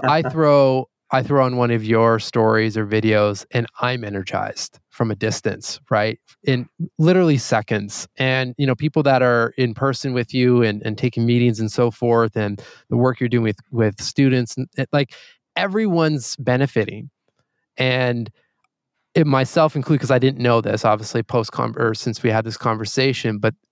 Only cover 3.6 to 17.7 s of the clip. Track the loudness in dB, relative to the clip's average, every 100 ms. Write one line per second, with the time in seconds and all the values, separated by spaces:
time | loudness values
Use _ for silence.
3.6 | -4 -4 -4 -4 -6 -8 -6 -6 -6 -8
4.6 | -12 _ _ -6 -4 -2 -4 -4 -6 -6
5.6 | -10 -12 -4 -2 -2 -4 _ _ -2 -2
6.6 | -4 -10 -10 0 4 4 4 2 0 -2
7.6 | -2 -4 -6 -12 -12 -4 -2 0 -2 -2
8.6 | -2 -2 -2 0 2 4 4 2 0 0
9.6 | -2 0 -2 -2 -4 -4 -2 0 4 4
10.6 | 2 0 -6 -4 -4 0 2 2 2 0
11.6 | -2 0 -2 0 0 2 2 0 -4 -6
12.6 | -14 -18 -4 0 0 0 -2 0 0 -4
13.6 | -6 -2 -2 -2 -6 0 2 2 -2 -8
14.6 | -10 -8 -4 -2 -2 -8 -20 _ _ -4
15.6 | -2 0 0 2 2 0 -6 -6 -2 0
16.6 | 0 -2 -4 -6 -16 _ _ _ _ _
17.6 | _